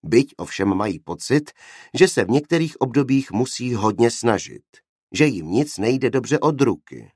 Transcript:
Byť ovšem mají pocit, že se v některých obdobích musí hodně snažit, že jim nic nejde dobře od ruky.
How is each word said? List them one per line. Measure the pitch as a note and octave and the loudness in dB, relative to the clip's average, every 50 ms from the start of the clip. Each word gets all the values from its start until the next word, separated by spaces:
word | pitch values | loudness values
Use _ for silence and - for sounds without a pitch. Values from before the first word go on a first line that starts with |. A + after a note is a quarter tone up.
Byť | - D#2 D#2+ A#2+ - - - | -4 4 4 4 4 2 -4
ovšem | - F2 - - - G2 G2+ F#2+ | -12 -12 -10 -4 -2 -2 0 0
mají | F#2+ G#2 G#2+ F2+ D#2 | 0 -2 -4 -4 -8
pocit, | _ - F2 D#2+ - - B2+ D3+ D3+ - - _ - - - - - - - | _ -10 -10 -10 -2 0 0 0 0 -4 -18 _ -20 -20 -20 -20 -20 -12 2
že | B2+ F3+ F#3 | 4 4 4
se | - C#3+ G#2 | 4 0 0
v | F2 | 2
některých | A2+ C#3+ D3 _ E3+ E3 E3 D#3+ - - | 2 0 0 _ -2 0 0 -2 -2 -4
obdobích | - C3 A#2 C#3+ C3+ B2 C3+ C3+ C3 - | -4 0 0 0 2 2 0 0 0 -2
musí | - G#2 B2+ B2+ - - B2 B2 B2 | -4 -4 -4 -2 -4 -8 -6 -4 -4
hodně | G#2+ G2+ A2 G2+ F2 A#2 A#2 | 0 0 0 2 4 2 2
snažit, | - - - A#2 A2 F2+ - - - - _ _ _ - _ _ _ _ _ _ | 2 2 2 2 2 2 -2 -8 -16 -20 _ _ _ -20 _ _ _ _ _ _
že | - - D3+ | 0 2 2
jim | D3+ A#2 F2+ D#2 | 2 2 -4 -6
nic | D#2 F2+ A#2 D3+ D3 - - | -2 -2 -2 -2 -2 -4 -2
nejde | G2 A2+ B2+ C3 B2+ B2 | 0 0 0 0 0 0
dobře | A2 C3+ A2+ A2 C#3 - | 0 -2 -2 0 -2 0
od | - D#3 D#3 C3 | 0 0 2 2
ruky. | C#3 B2+ F#2 - _ - - A#1+ A1 G1+ _ | 2 0 0 -2 _ -18 -18 -18 -18 -20 _